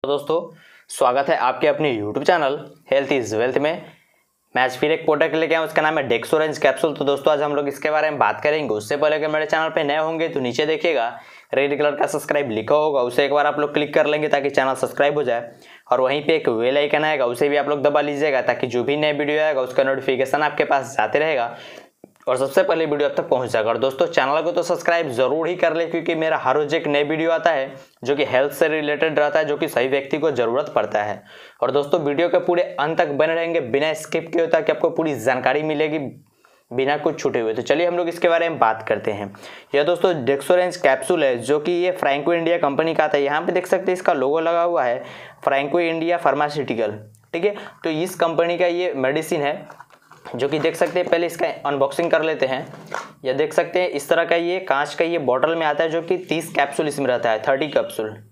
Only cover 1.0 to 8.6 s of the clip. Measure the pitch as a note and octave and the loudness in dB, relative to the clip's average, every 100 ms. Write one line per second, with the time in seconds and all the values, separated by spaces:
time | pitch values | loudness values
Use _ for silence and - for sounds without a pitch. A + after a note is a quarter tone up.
1 | C3 B2+ C#3+ D#3+ B2+ C3 D#3 C3+ D#3 A#2 | 2 4 2 2 2 2 0 2 0 0
2 | G#2 A#2+ D3+ F3+ C#3+ D3 - - - C3+ | -2 0 2 4 2 -2 -8 -20 0 0
3 | C#3 C#3+ A2 A2 A#2+ C3 D3 F3 - - | 2 -2 0 0 0 2 0 -2 -10 -20
4 | _ _ _ _ _ B2+ B2+ B2+ D3+ D#3+ | _ _ _ _ _ 0 0 0 0 0
5 | D#3+ D3 D#3+ D#3 D#3+ E3 D#3 D#3 D#3 D#3 | 0 2 2 2 0 0 0 0 2 0
6 | C3 A#2 A#2 D#3 D#3 C3+ C#3+ C3 E3 C#3 | 0 -2 2 0 0 2 2 2 -2 0
7 | C#3 C#3 D#3 D3+ D3 C#3+ C#3+ C#3 D#3 D3+ | 0 2 2 2 0 -2 -4 -4 -2 0
8 | D#3 D3 G#2+ A2 D3+ D#3 | 0 2 0 2 0 0